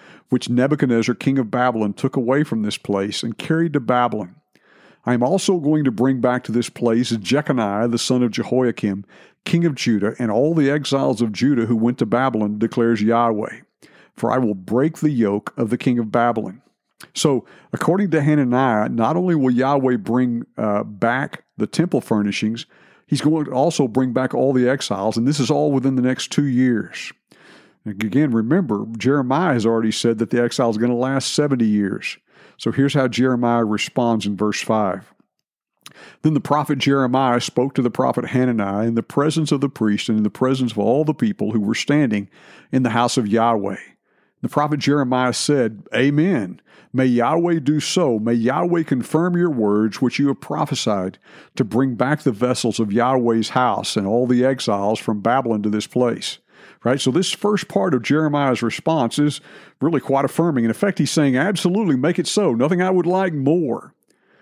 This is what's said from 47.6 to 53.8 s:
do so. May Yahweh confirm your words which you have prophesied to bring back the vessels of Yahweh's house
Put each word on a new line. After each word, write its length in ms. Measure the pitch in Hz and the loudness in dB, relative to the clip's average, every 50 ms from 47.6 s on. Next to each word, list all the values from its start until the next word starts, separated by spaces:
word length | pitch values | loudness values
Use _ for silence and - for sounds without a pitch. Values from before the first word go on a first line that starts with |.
do 180 | 131 143 156 147 | 0 0 0 0
so. 400 | - - - 185 170 135 113 107 | -2 -2 0 0 2 2 0 0
May 160 | 107 120 120 | 0 0 0
Yahweh 480 | 117 110 120 139 165 175 175 175 170 160 | 2 2 0 0 0 0 0 0 0 0
confirm 540 | - 139 123 110 - - 156 175 180 175 | 0 -2 -2 -2 0 0 0 0 2 2
your 140 | 175 175 170 | 0 0 0
words 520 | 143 117 107 101 104 107 110 110 - - 135 | 0 0 0 2 2 2 2 0 0 0 -2
which 160 | 120 - - | -2 0 0
you 100 | 143 139 | 0 0
have 120 | 135 - | 0 -4
prophesied 800 | - - 151 160 147 - 139 - - 120 104 98 92 95 - - _ - - - - _ _ | -6 -8 -4 -4 -4 -4 -4 -4 -2 -2 -2 -2 -2 -6 -8 -10 _ -20 -20 -20 -20 _ _
to 100 | - 127 | -4 -2
bring 300 | 95 107 120 135 131 120 | 0 2 2 2 0 0
back 280 | 98 123 135 151 143 - | 0 0 0 0 0 0
the 100 | 139 107 | -2 0
vessels 480 | 98 123 123 123 - - 117 98 - | 0 0 -2 0 0 -2 -2 0 0
of 120 | 113 104 101 | -2 0 2
Yahweh's 580 | 117 117 127 135 127 120 117 113 113 107 - | 2 2 2 2 2 2 2 2 0 0 0
house 460 | - 127 127 120 101 104 | 0 2 2 2 0 -2